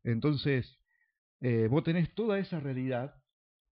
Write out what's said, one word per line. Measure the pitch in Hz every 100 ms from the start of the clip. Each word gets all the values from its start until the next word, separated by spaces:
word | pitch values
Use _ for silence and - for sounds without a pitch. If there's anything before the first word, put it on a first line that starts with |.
Entonces, | 120 117 147 143 147 131 - _ _ _ _ _ _ _
eh, | 127 113 110
vos | 147
tenés | 160 175 160
toda | - 226 196
esa | 185 170
realidad, | 139 127 131 120 139 - _ _ _ _ _